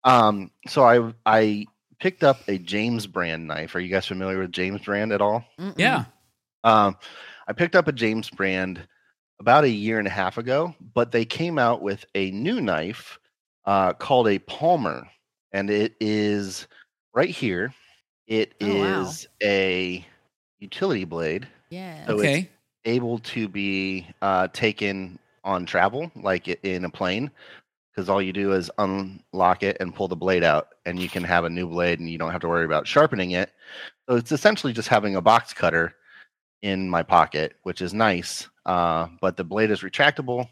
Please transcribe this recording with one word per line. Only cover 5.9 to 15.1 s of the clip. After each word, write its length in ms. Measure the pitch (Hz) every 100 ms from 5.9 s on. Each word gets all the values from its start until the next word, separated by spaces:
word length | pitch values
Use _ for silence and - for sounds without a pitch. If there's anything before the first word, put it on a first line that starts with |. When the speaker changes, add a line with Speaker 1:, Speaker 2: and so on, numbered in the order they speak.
| 262 120 _ _ _ _ _
Speaker 1:
Um, 320 | 113 107 101 92 - - - - -
I 40 |
picked 200 | 107 175
up 140 | 185 160
a 40 |
James 380 | 135 113 110 110
brand 560 | - 95 92 92 87 87 _ _ _ _ _
about 240 | 104 139
a 40 | 143
year 280 | 107 107 110
and 80 | 101
a 40 |
half 280 | 90 92 117
ago, 360 | 120 135 170 - -
but 160 | - 117
they 140 | 117
came 340 | 117 - 170 156
out 240 | 120 117
with 220 | 101 98 -
a 160 | 101 95
new 300 | 98 151 247
knife, 580 | 117 80 82 117 - - _ _ _ _
uh, 300 | - 98 92
called 340 | - - 131 113
a 100 | 98
Palmer, 680 | - - 165 170 101 62 58